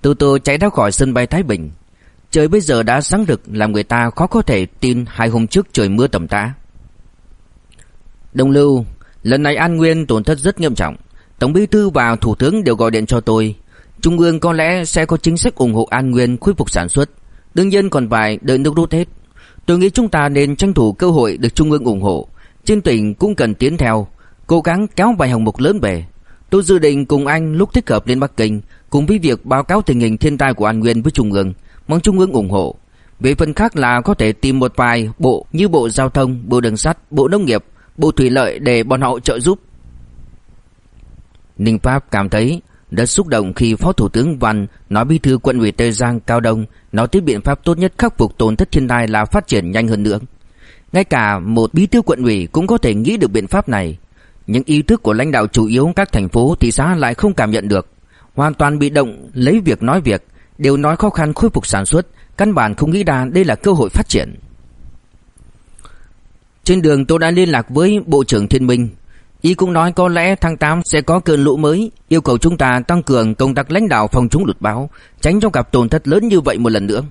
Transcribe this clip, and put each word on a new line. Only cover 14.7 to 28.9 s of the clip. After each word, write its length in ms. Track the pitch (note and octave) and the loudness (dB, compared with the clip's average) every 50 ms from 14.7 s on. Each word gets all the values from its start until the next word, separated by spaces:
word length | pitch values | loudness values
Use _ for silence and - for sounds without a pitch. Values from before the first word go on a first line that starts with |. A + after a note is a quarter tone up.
| F3+ F#3 E3+ | -2 -2 -4
sẽ 220 | D#3 - F3 D#3+ | -4 -2 -2 -2
có 100 | D#3 E3 | 0 -2
chính 200 | D#3 - E3+ E3 | 0 0 -2 -2
sách 180 | E3+ - - - | 0 -2 -2 0
ủng 200 | - B2+ B2 G#2+ | 0 -2 0 0
hộ 140 | A2 A#2 - | 0 -2 -2
An 200 | - B2 C3 C3 | -2 -2 -2 0
Nguyên 260 | B2 B2 B2 A#2+ B2 A#2 | 0 0 0 0 -2 0
khôi 140 | - C#3 C3+ | 0 -2 0
phục 160 | - - - | 0 -4 -4
sản 180 | - F#2 E2+ F2 | -2 -4 -4 -2
xuất. 220 | - C#3 C#3+ - - - - - - - _ - - | 0 -2 -2 -2 -6 -20 -20 -20 -20 -20 _ -6 -2
Đương 140 | - F#3 G3 | 0 0 2
nhiên 220 | F#3+ G3+ G3 G3 | 2 0 0 0
còn 200 | - D3 B2 G#2+ | 0 -2 -2 0
phải 280 | A#2 A2+ A2 G#2+ G#2+ - | 0 0 0 0 -2 -4
đợi 160 | - - C3 C3 | -2 -2 0 0
nước 180 | C#3 D3+ D3 | 0 0 0
rút 160 | E3 E3 D#3+ | 0 -2 0
hết. 160 | - D#3+ E3+ - - - - _ _ - - - - - - | 0 -2 -2 -4 -8 -20 -20 _ _ -20 -20 -20 -20 -10 -2
Tôi 120 | - F3 F3 | 0 2 2
nghĩ 120 | F#3 G3 | 2 2
chúng 180 | - - A#3+ G#3 | 2 0 0 0
ta 200 | - D#3 C#3+ C#3+ | 0 0 0 2
nên 280 | C#3+ C#3 C#3+ C#3 C#3+ | 2 0 0 0 0
tranh 180 | - F#3+ G3 F#3 | 0 0 0 2
thủ 180 | C#3+ A#2+ A2 | 2 2 0
cơ 180 | G2+ - F3+ F3 | 0 0 0 2
hội 260 | E3+ D3+ A#2+ G#2+ F2 | 2 2 2 0 0
được 180 | - - A#2 - | -2 -4 -2 0
Trung 160 | - D#3 D#3 | 0 2 2
ương 140 | D3+ D3 A#2+ | 2 0 0
ủng 180 | A#2+ G#2+ F#2+ | -2 -2 0
hộ. 260 | F#2+ G2+ F2+ C#2 - - - - - - _ _ _ | -2 -2 -2 -2 -6 -12 -18 -20 -20 -20 _ _ _
Trên 160 | - G#3+ G#3 | 0 0 0
tỉnh 340 | F#3 E3+ B2 A2 G#2 G#2 G2+ | 2 0 0 0 0 -2 -2
cũng 200 | - F3 G#3+ G#3 | -2 -2 -2 0
cần 200 | - C3+ A2+ G#2 | 0 -2 -2 0
tiến 220 | - B2 C3+ E3 | 0 -2 -2 0
theo, 300 | - C3+ A#2 A2 A2 G2+ - - - - - - _ - | 0 0 0 0 -2 -4 -6 -14 -20 -20 -20 -20 _ -2
cố 140 | - E3 E3+ | 0 0 0
gắng 260 | D3+ F3 E3 F#3 G#3+ G3+ - | 2 0 -2 0 -2 -4 0
kéo 180 | - F#3 A#3 A#3+ F3+ | 0 2 2 2 2
vài 100 | D3 B2+ | 0 0
hạng 160 | B2+ A2+ A2 | 0 0 0
mục 140 | A2 G2+ - | -2 -2 0
lớn 220 | B2+ D#3 G3+ G#3 | 0 0 0 0
về. 260 | B2+ G2+ F#2 E2 E2 F2 - - - - - - - - | 0 -2 -2 -4 -8 -12 -16 -20 -20 -20 -20 -20 -6 0
Tôi 120 | - G3 | 0 0
dự 160 | G3 D#3+ F#3+ F3+ | 2 4 2 4
định 280 | D#3 D3 C#3+ C#3 C#3 | 4 2 2 0 0
cùng 200 | - D3+ C#3 C#3+ | 0 0 0 0
anh 280 | C#3 D3+ D#3+ D#3+ D#3 D#3 | 0 -2 -2 -2 -2 0
lúc 200 | D#3+ G3 G#3+ - | 0 -2 0 0
thích 160 | B3+ A3 - | -4 0 0
hợp 160 | A#2+ G#2 - | -2 -2 0
lên 140 | A#2+ B2 C3 | -2 -2 -2
Bắc 160 | C#3 C#3 - | -2 -4 -2
Kinh, 240 | - A2 A2 G#2+ G#2 - - - - _ - | -2 -2 -2 -2 -4 -8 -12 -20 -20 _ -2